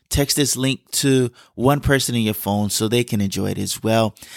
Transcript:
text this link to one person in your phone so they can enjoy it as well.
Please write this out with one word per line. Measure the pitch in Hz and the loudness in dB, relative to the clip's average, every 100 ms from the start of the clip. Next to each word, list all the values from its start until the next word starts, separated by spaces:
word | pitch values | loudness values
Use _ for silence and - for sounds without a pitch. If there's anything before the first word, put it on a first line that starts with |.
| _ | _
text | - 143 - | -2 0 0
this | 135 123 | 0 0
link | 131 135 _ | -2 -2 _
to | - 139 131 123 - - - | -2 2 2 0 -4 -20 -2
one | 120 143 | 2 2
person | 135 135 - | 2 2 2
in | 120 | 0
your | 110 98 | 0 -2
phone | - 104 104 | -2 0 0
so | - 110 | 0 0
they | 120 | 0
can | 120 104 | 0 -2
enjoy | 98 98 98 | -2 -2 -4
it | 98 | -4
as | 98 - | -6 -4
well. | - 113 110 - - | 0 2 0 -2 -20